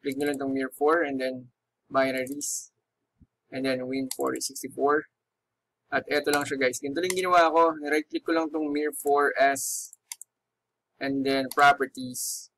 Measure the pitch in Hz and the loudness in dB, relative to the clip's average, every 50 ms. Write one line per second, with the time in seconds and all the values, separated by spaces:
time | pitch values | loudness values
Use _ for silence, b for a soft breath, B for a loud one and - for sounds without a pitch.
0 | - 139 135 135 139 147 147 135 135 139 135 135 135 131 - - 147 151 160 170 | -6 -6 -4 -2 -2 -2 -2 -2 -4 -4 -2 -2 -4 -6 -4 0 2 4 4 4
1 | 160 143 139 131 131 131 131 127 127 123 _ _ _ _ _ _ _ _ 135 135 | 2 0 -2 -4 -4 -4 -6 -8 -14 -18 _ _ _ _ _ _ _ _ 0 0
2 | 135 131 127 131 127 131 143 147 143 - - - - - _ _ _ _ _ _ | 2 2 0 -4 -4 -6 -8 -8 -8 -8 -8 -8 -10 -14 _ _ _ _ _ _
3 | _ _ _ _ - _ _ _ _ _ 127 131 131 135 127 127 127 127 131 135 | _ _ _ _ -20 _ _ _ _ _ -10 -6 -4 -2 -2 -4 -4 -6 -6 -6
4 | 135 131 - - 139 131 131 127 - - 135 - - - 127 - 135 143 147 156 | -6 -6 -6 -4 -4 -4 -4 -4 -8 -8 -10 -10 -14 -12 -6 0 2 2 2 2
5 | - _ _ _ _ _ _ _ _ _ _ _ _ _ _ _ _ _ - 131 | 0 _ _ _ _ _ _ _ _ _ _ _ _ _ _ _ _ _ -4 -4
6 | - - 143 147 143 151 147 143 143 - 147 135 131 127 123 - - 139 139 160 | -2 0 -2 -2 2 2 0 0 0 -2 -2 0 0 0 0 -2 -8 -6 -4 -4
7 | 180 185 185 185 185 185 180 175 165 160 151 165 170 165 156 151 147 143 147 156 | -2 -2 -2 -2 0 4 6 6 6 6 6 6 4 4 2 -2 -4 0 0 0
8 | 151 _ - 165 _ - - 330 320 302 302 320 311 294 285 294 151 151 147 - | -2 _ -8 -6 _ 0 0 0 0 0 -2 -2 -2 0 -2 0 -2 -2 -4 -4
9 | - 143 143 143 143 143 - - - 139 - - - - - - - - - _ | 0 2 4 4 4 2 4 4 4 4 4 0 -4 -6 -6 -8 -10 -12 -18 _
10 | _ _ - _ - _ _ _ _ _ _ _ _ _ _ _ _ _ _ _ | _ _ -16 _ -16 _ _ _ _ _ _ _ _ _ _ _ _ _ _ _
11 | 139 139 139 139 131 135 135 135 135 127 - - 143 143 139 143 135 - _ 131 | -4 -2 -2 0 0 0 0 0 -2 -2 4 6 8 8 8 6 0 -6 _ -12
12 | 127 127 127 - - - - - - _ _ | -12 -10 -8 -8 -8 -8 -8 -10 -12 _ _